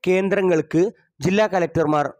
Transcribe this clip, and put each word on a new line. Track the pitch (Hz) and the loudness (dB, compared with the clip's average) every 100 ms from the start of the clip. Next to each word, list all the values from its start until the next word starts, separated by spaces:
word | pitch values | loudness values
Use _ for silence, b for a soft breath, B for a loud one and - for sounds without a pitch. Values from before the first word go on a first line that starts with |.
| - | 0
കേന്ദ്രങ്ങൾക്ക് | 185 196 196 185 160 147 160 196 b b _ 151 | 0 0 0 0 0 0 0 0 b b _ -2
ജില്ലാ | 196 214 185 | 0 0 0
കളക്ടർമാർ | 165 170 151 151 143 | -2 0 0 0 -2